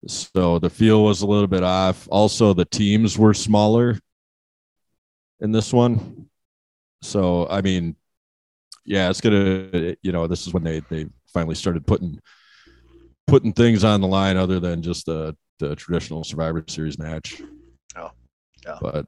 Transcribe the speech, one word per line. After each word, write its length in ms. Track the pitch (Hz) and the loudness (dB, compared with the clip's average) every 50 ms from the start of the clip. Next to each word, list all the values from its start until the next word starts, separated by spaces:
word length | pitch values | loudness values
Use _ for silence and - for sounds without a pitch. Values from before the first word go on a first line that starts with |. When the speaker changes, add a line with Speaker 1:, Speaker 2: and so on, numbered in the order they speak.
| - - | -14 -12
Speaker 1:
So 520 | - - - - _ 95 92 87 85 85 | -12 -12 -12 -4 _ 0 2 2 2 2
the 100 | 80 87 | 0 -2
feel 340 | - - 110 110 107 107 107 | -2 2 4 6 6 6 6
was 200 | 107 104 90 101 | 4 2 0 0
a 40 | 101 | 0
little 200 | 104 104 101 95 | 2 2 2 2
bit 160 | 90 92 90 | 0 0 0
off. 440 | 90 92 92 95 92 92 - - - | 2 2 2 2 0 0 -2 -6 -2
Also, 420 | - 98 107 107 - - 113 104 98 | 2 2 2 2 4 4 4 4 4
the 120 | 87 87 | 4 0
teams 520 | - - - 107 101 104 110 113 107 92 98 | -2 -2 -2 0 2 2 2 2 0 2 4
were 160 | 110 107 104 | 4 4 4
smaller 640 | - - 107 107 104 104 107 110 117 120 120 117 - _ _ _ _ _ _ _ _ _ _ _ _ _ _ _ _ _ _ _ _ _ _ _ _ _ _ _ _ | 4 0 0 2 2 4 4 2 2 2 0 -2 -4 _ _ _ _ _ _ _ _ _ _ _ _ _ _ _ _ _ _ _ _ _ _ _ _ _ _ _ _
in 100 | - 107 | -4 -2
this 220 | 110 110 107 - - | 0 0 -2 2 4
one. 560 | 123 120 123 117 110 - - - - - _ _ _ _ _ _ _ _ _ _ _ _ _ _ _ | 4 4 4 2 0 -4 -6 -16 -20 -20 _ _ _ _ _ _ _ _ _ _ _ _ _ _ _
So, 460 | - - - 104 95 90 87 87 87 - | -18 -6 -2 0 0 2 2 0 0 -2
I 120 | 92 98 | -4 -2
mean, 340 | 95 98 92 90 85 82 80 _ _ _ _ _ _ _ _ _ _ _ _ _ _ _ - _ _ | 0 0 0 0 -2 -4 -8 _ _ _ _ _ _ _ _ _ _ _ _ _ _ _ -20 _ _
yeah, 240 | - 95 98 92 90 | -4 -2 -2 0 0
it's 120 | 92 - | -2 0
gonna, 760 | - 117 104 101 98 95 95 95 95 95 92 87 80 85 85 - | 2 2 4 4 2 2 0 -2 -4 -6 -4 -4 -4 -4 -6 -6
you 100 | - 95 | -6 -4
know, 160 | 90 85 82 85 | -2 -2 -2 -2
this 180 | 87 85 - 90 | -4 -6 -6 -4
is 60 | 82 | -4
when 100 | 90 80 | -4 -4
they, 180 | 82 80 80 78 _ | -2 -6 -6 -8 _
they 180 | 82 80 78 - - _ _ _ _ | -10 -10 -10 -10 -14 _ _ _ _
finally 220 | 87 82 80 80 | -6 -4 -4 -6
started 300 | - - 95 87 82 73 - | -6 -4 -4 -4 -4 0 0
putting, 320 | 107 - 92 87 73 - _ _ _ _ _ _ _ _ _ - _ _ _ _ _ - _ _ _ _ _ - | -2 0 -2 -6 -10 -12 _ _ _ _ _ _ _ _ _ -20 _ _ _ _ _ -20 _ _ _ _ _ 4
putting 260 | 139 135 - 117 101 | 4 4 4 2 0
things 300 | - 120 117 113 101 95 | 2 4 4 4 4 4
on 180 | 110 104 101 | 2 2 2
the 60 | 95 92 | 2 0
line 300 | 95 98 98 98 95 92 | 0 0 0 0 0 0
other 220 | 92 90 95 90 | 0 0 0 -2
than 220 | 85 90 85 82 | -2 -4 -4 -4
just 240 | 80 87 87 - - | -6 -6 -8 -6 -6
the, 300 | - 80 80 80 78 78 _ _ _ _ _ | -8 -6 -6 -6 -8 -10 _ _ _ _ _
the 160 | 78 73 73 | -8 -8 -8
traditional 480 | - - - 87 82 - - 78 80 80 | -10 -8 -6 -6 -6 -4 -6 -12 -12 -10
Survivor 400 | - - 76 80 80 82 82 80 - | -10 -8 -6 -6 -4 -4 -6 -8 -10
Series 300 | - - 78 78 73 76 | -10 -8 -8 -8 -8 -10
match. 420 | 78 78 80 80 - - - - - - - - - _ _ _ _ _ - | -12 -10 -10 -12 -12 -14 -16 -16 -20 -20 -20 -20 -20 _ _ _ _ _ -18
Speaker 2:
Oh, 160 | 87 80 - - _ _ _ _ _ _ _ _ _ - | -18 -18 -18 -18 _ _ _ _ _ _ _ _ _ -18
yeah. 120 | - 76 85 | -16 -14 -10
Speaker 1:
But 240 | - - - 76 71 | -10 -8 -8 -8 -10